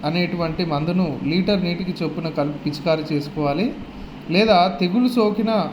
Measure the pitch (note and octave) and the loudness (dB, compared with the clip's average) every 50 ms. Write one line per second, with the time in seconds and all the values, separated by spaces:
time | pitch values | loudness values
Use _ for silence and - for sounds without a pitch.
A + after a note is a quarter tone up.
0 | - D3+ D#3+ F3 F3+ E3 F3 E3+ E3+ D#3+ D#3 - F3+ E3 D3+ C#3+ D#3 E3+ F3 F#3 | -2 0 0 0 0 0 0 -2 -2 -2 -2 -2 -2 0 0 0 0 0 2 2
1 | F#3 D#3+ C3+ A2+ - C#3 D#3+ F#3 F3+ G#3+ G#3 F#3 F3 E3+ F3 E3+ F#3 F3 F3+ - | 2 0 -2 -2 -2 0 2 2 2 2 2 2 2 0 -2 -2 -4 -6 -4 -4
2 | E3+ D3 - - E3 D#3+ D3+ D#3 C#3+ D3 D3 - - D#3 D3 - - E3+ D#3 D#3 | -4 -4 -4 -4 -6 -4 -2 -2 -2 -2 -4 -4 -4 -6 -6 -2 0 0 0 0
3 | D3+ - D#3 C#3+ C#3+ - - D#3 D3 C#3+ C#3 D#3+ G#3+ C#4 - - - - - - | 0 -2 -2 -2 -2 -4 -4 -2 0 0 0 0 0 -2 -2 -6 -12 -14 -12 -14
4 | - - - - - - D#3+ F#3 G#3+ A3 G3+ F3 F3 F#3+ F#3+ - F#3 F3 F3+ B3 | -14 -14 -14 -14 -6 0 2 2 4 6 6 6 6 4 2 0 0 2 2 2
5 | B3 B3 B3 B3 G#3+ G#3 G3+ - G#3+ A3 A3 G#3 E3 D3 | 2 2 4 4 2 2 2 0 0 0 2 0 0 -2